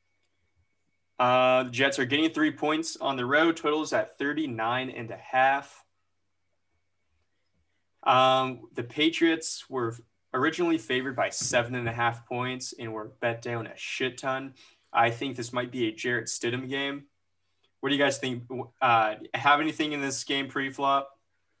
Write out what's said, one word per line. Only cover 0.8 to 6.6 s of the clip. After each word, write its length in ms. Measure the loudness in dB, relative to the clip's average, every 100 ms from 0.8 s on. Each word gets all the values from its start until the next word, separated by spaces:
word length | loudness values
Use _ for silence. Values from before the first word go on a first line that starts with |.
| _ _ _ 0
Uh, 460 | 4 6 6 4
the 60 | 2
Jets 280 | 2 2 2
are 60 |
getting 260 | 0 2 0
three 200 | 2 0
points 460 | 0 -2 -2 -4 -4
on 200 | -4 -2
the 100 | 0
road. 300 | 4 4 2
Total 260 | 0 0
is 100 | 0
at 260 | -2 -2 -4
thirty-nine 680 | -4 -2 -4 -2 -2 -2 -4
and 200 | -8 -12
a 60 | -12
half. 680 | -2 4 4 2 -2 -18 _ _ _ _ _ _ _ _